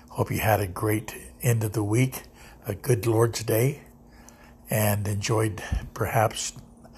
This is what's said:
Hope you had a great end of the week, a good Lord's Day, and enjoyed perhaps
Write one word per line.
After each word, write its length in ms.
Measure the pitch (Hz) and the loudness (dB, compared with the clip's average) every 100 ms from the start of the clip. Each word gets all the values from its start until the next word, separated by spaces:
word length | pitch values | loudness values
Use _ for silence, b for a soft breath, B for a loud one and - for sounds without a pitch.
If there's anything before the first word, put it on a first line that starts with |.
| B | B
Hope 240 | - 117 | -4 -2
you 80 | 101 | 0
had 180 | 110 101 | 2 2
a 80 | 98 | 2
great 480 | 90 107 107 - - - - | -2 0 0 -4 -14 -16 -4
end 200 | 120 117 | 2 2
of 100 | 107 | 0
the 120 | 110 | -2
week, 400 | 104 110 131 - - B B B - | 0 2 2 0 -16 B B B -8
a 80 | |
good 320 | 98 - 113 113 | -6 0 2 4
Lord's 380 | 110 117 - | 4 4 2
Day, 380 | 110 110 131 151 - - - B B B B B - | 0 2 2 0 -10 -20 -20 B B B B B -4
and 360 | 110 104 104 101 | 0 2 0 -2
enjoyed 560 | 101 101 110 110 95 B B - | -4 0 0 0 -2 B B -4
perhaps 580 | - 107 117 110 - - - - - - | -4 0 2 2 0 -8 -10 -20 -20 -20